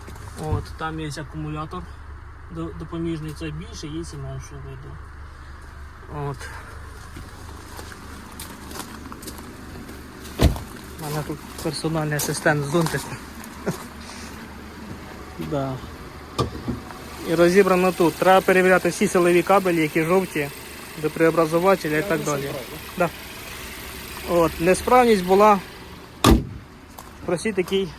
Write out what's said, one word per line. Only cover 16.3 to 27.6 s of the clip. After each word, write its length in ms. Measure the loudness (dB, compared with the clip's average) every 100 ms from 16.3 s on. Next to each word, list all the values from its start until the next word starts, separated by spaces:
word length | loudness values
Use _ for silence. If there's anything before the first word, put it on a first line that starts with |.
| -4 -4 -4 -6 -6 -10 -14 -14 -8 0
І 60 |
розібрано 580 | 6 8 8 8 6 4
тут. 220 | 6 4
Треба 260 | 6 8 8
перевіряти 480 | 8 6 8 6 4
всі 180 | 2 4
силові 360 | 6 6 6
кабелі, 380 | 6 4 4 2
які 240 | 2 2
жовті, 440 | 4 2 2 -2 -4 -6 -14 -14 -14 -4
до 80 | -4
преобразувателя 840 | 4 4 6 4 4 6 4 2 0
і 120 | 0
так 160 | 0
далі. 260 | 0 -2 -4 -6 -8 -12 -8 -2
Да. 100 | -2 -2 -14 -14 -12 -12 -12 -12 -12 -12 -12 -10 0
От, 300 | 4 4 4
несправність 680 | 4 4 6 6 8 6 6
була. 320 | 8 8 8 2 -14 -16 -18 -18 4 6 8 4 -10 -16 -20 -20 -18 -18 -10 -2
Прості 260 | -2 0
такі 360 | -2